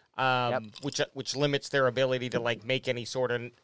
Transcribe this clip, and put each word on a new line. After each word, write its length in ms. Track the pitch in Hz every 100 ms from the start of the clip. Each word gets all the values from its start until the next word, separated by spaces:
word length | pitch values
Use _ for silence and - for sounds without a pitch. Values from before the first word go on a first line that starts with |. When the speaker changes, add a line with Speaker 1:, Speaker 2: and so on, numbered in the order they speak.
| _ -
Speaker 1:
um, 340 | 131 127 120
Speaker 2:
Yep. 120 | 123 107 -
Speaker 1:
which, 200 | 143 - 143
which 220 | 135 - 131
limits 340 | 147 139 -
their 160 | 143 127
ability 440 | 117 131 127 123
to, 80 | 120
like, 240 | 117 120
make 240 | 113 131 131
any 180 | 120 113
sort 240 | 131 123
of 220 | 120 120 -